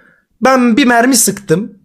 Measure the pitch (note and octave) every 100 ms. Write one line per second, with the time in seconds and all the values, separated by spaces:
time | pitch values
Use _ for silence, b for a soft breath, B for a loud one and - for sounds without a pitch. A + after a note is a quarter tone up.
0 | b b b - B3 C4 A#3+ A3+ B3+ A#3+
1 | B3 A#3+ - G3 - D#3+ A#3+ -